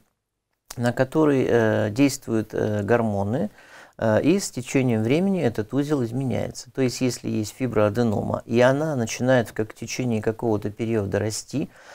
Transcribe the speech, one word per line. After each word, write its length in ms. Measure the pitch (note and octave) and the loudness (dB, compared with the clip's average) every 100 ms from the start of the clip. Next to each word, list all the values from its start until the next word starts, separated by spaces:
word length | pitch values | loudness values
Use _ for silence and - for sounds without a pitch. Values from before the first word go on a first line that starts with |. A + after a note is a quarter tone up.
| _ _ _ _ _ _ - - | _ _ _ _ _ _ -16 -4
на 160 | A#2+ | -2
который, 540 | A#2+ C3 D#3 D#3 C3+ A#2+ | 0 0 2 2 2 2
э, 420 | A#2 A2 G#2+ G#2+ | 2 4 2 0
действуют, 640 | G#2+ C#3+ - - A2 G#2+ | 2 2 0 -2 -2 -2
э, 280 | A2 A2 G#2 | -2 -2 0
гормоны, 680 | G2+ A#2 A2+ G2+ G2+ B2 G#3 - - - - - | 2 2 2 0 -2 -2 -4 -8 -20 -20 -20 -4
э, 240 | A2+ G#2+ | 0 2
и 160 | C3+ G3 | 2 0
с 100 | - | -2
течением 520 | - - C#3 B2+ A2+ | -8 -4 0 2 2
времени 380 | A2 D3 F#3+ F#3 | 2 2 2 0
этот 320 | C3 A2 G#2 | 0 -2 -2
узел 280 | C3 C#3+ D3+ | -2 0 -2
изменяется. 680 | A#2 B2 C3+ G#2+ G2 - - | -2 -2 -2 -2 -4 -8 -12
То 100 | - | -4
есть, 180 | C3 - | -2 0
если 260 | B2+ A#2+ A#2 | -2 -2 -4
есть 260 | A2+ G#2 | -4 -4
фиброаденома, 880 | - C3 A2 G#2 G#2 A#2+ G2+ G#2+ G#2 - | -6 -2 2 2 2 0 0 -2 -4 0
и 140 | A#2 | 4
она 360 | B2 C#3 D#3+ C#3 | 4 4 0 -2
начинает 520 | A2+ - B2 C3 G#2+ | -2 -2 2 2 2
в 20 | |
как-, 200 | - G#2+ | -4 -6
в 20 | |
течение 480 | - A#2 - B2+ A2 | -8 -8 -4 -2 0
какого-то 480 | A2 G#2+ A#2+ G#2 G#2+ | -2 -2 0 0 -2
периода 480 | G#2 A2+ A2+ G2 G2 | -4 -2 0 0 0
расти, 500 | G#2 G#2+ - C3+ F3+ - - | -2 -4 -6 -6 -6 -10 -20